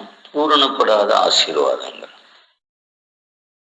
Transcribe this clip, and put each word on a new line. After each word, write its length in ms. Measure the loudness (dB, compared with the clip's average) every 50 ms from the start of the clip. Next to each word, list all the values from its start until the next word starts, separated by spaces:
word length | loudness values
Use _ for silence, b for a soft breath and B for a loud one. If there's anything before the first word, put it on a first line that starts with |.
| -14 -18 -20 -20 -20 -10 -4
பூரணப்படாத 760 | -2 0 2 2 2 2 0 0 0 0 2 2 2 2 2 2
ஆசீர்வாதங்கள், 1000 | 2 2 2 2 0 0 -2 0 0 0 0 -2 -4 -6 -12 -14 -16 -18 -20 -20 -20 -20 _ _ _ _ _ _ _ _ _ _ _ _ _ _ _ _ _ _ _ _ _ _ _ _ _ _ _ _ _ _ _